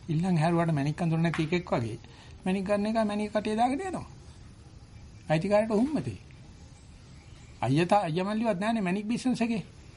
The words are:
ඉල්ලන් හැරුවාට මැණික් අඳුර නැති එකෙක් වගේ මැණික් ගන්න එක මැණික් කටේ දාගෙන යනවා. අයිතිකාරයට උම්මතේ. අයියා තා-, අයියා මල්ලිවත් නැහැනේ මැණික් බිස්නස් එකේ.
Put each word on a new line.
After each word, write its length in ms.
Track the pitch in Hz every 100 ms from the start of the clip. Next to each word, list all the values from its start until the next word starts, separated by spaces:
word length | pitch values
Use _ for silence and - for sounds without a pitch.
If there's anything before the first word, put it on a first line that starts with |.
| -
ඉල්ලන් 320 | 156 185 165
හැරුවාට 360 | 165 170 165
මැණික් 280 | 151 139 147
අඳුර 180 | 170 160
නැති 240 | 170 160
එකෙක් 260 | 151 175 180
වගේ 280 | - 107 - - - - -
මැණික් 260 | 185 196 190
ගන්න 200 | 202 208
එක 100 | 226
මැණික් 300 | 208 208 214
කටේ 240 | 214 214 214
දාගෙන 260 | 247 277
යනවා. 260 | 381 330 - - - - - - - - - - - - -
අයිතිකාරයට 460 | 160 196 208 220
උම්මතේ. 480 | 208 277 269 - 95 - - - - - - - - - - - - - -
අයියා 280 | 120 143 175
තා-, 180 | 208
අයියා 220 | 175 170 190
මල්ලිවත් 340 | 214 233 180
නැහැනේ 220 | 208 226
මැණික් 260 | 185 196 208
බිස්නස් 340 | 240 254 233
එකේ. 220 | 233 226 - - -